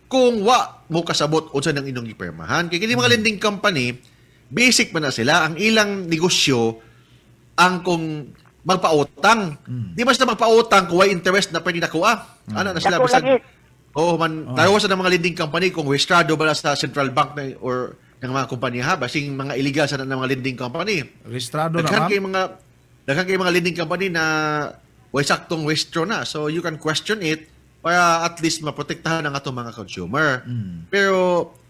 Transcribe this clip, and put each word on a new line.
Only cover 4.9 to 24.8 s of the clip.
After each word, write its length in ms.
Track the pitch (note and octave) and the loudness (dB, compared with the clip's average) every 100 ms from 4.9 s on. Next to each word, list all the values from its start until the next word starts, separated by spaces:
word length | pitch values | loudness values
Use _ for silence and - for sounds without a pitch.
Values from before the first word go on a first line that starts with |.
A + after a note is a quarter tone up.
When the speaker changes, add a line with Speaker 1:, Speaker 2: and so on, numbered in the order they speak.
Speaker 1:
man 160 | E3 D3 | -2 -4
na 20 | |
sila. 380 | A#2+ A#2 E3+ D#3 | -2 2 2 2
Ang 80 | D#3+ | 0
ilang 480 | G#3+ A3+ G3+ G3 E3+ | 2 2 2 -2 -2
negosyo, 720 | D#3+ F3 - - B2 A2+ A2+ - _ _ _ _ _ _ - | 0 2 2 2 2 0 -2 -16 _ _ _ _ _ _ 2
ang 240 | F3+ F#3 | 2 2
kung 480 | F3+ E3 D#3+ D3+ C3+ - - _ | -2 -2 -2 -8 -12 -20 -20 _
magpautang. 960 | D#3 F#3 F#3 D#3 C#3 - G3 A3+ F3+ C#3+ - | -2 0 2 2 0 2 2 4 0 -8 -10
Speaker 2:
Mm. 320 | B2 F#2+ D#3+ | -8 -8 -2
Speaker 1:
Di 80 | A#3+ | 0
basta 160 | B3+ | 2
magpautang 640 | B3+ A3 A3+ A3+ A3+ G3+ F3 | 2 2 4 4 6 4 4
kung 160 | E3+ | 4
may 80 | G3 | 4
interest 400 | F3+ F#3 F#3+ F#3+ | 4 2 2 0
na 160 | E3 F3+ | -4 -4
pwede 160 | E3+ | -2
nakuha. 640 | D#3+ E3 G3+ A3 - - - | -2 0 0 0 -4 -20 -10
Speaker 2:
Mm. 80 | |
Speaker 1:
Ano 140 | G#2+ G3 | -4 -4
na 100 | E3+ | 0
sila, 220 | F#3+ A3+ | 0 2
Speaker 3:
Dako 80 | B3 | 4
Speaker 1:
bisag 160 | B3+ B3+ | 4 4
Speaker 3:
lagi. 160 | B3+ - _ _ _ _ | 2 0 _ _ _ _
Speaker 1:
Oo, 240 | D3 E3+ E3 | -2 0 2
man, 300 | E3 D#3 C3+ | 0 -2 -4
Speaker 2:
Oh. 100 | C3+ | 2
Speaker 1:
tayo 220 | F3 G#3 | 4 4
sa 100 | G3 | 2
mga 220 | F#3+ F#3 | 2 2
lending 240 | F3+ F3 E3 | 2 2 -2
company 320 | D#3 E3 A3 | -2 0 0
kung 160 | E3 | -2
rehistrado 540 | C#3+ C#3 - F3 D#3 D#3 | 0 0 4 4 4 2
ba 160 | D#3 | 2
sa 240 | D3 D#3 C#3 | 0 0 -2
central 320 | C#3+ C3 C3+ | -2 -2 0
bank 240 | B2+ C#3+ | 0 -2
na, 100 | C#3+ C3+ - | -2 -10 -8
or 340 | B2 B2+ B2 - _ - | -4 -4 -4 -12 _ -12
ng 120 | C3 | -4
mga 180 | C3+ B2+ | -4 -2
kumpanya, 340 | B2+ B2+ A#2+ C3+ | -4 -4 -2 -2
ha? 80 | F#3 | -2
Basing 380 | B2 D#3 C#3+ | -2 -4 -6
mga 240 | C3+ C#3 B2+ | -6 -6 -2
illegal 260 | C#3 C#3 | -2 0
sa 140 | C#3 C#3+ | 0 -2
ng 80 | C3+ | -4
mga 220 | C3 B2+ | -4 -2
lending 220 | C3+ C3 B2 | -2 -4 -6
company. 460 | B2 D#3 G3 F#3 - - A2 | -6 -6 -4 -4 -6 -14 -12
Speaker 2:
Rehistrado 500 | B2 B2 D#3 E3 E3 | -10 -6 -4 -2 0
na, 80 | |
Speaker 1:
Daghan 160 | D#3 - | 0 2
Speaker 2:
ma'am? 80 | E3 | 2
Speaker 1:
kay 140 | G3+ | 0
mga, 200 | G3 F#3+ F#3 - _ _ _ _ | -2 -2 -2 -6 _ _ _ _
daghan 220 | - C#3+ F#3 | -4 -2 0
kay 100 | F#3+ | 0
mga 160 | F3+ | 2
lending 240 | F3 F3 E3+ | 2 0 -4
company 320 | D#3+ F3+ F#3+ | -4 -2 -2
na 160 | E3 D#3+ D#3 D#3 D3+ C#3+ - | 0 0 0 0 -2 -6 -10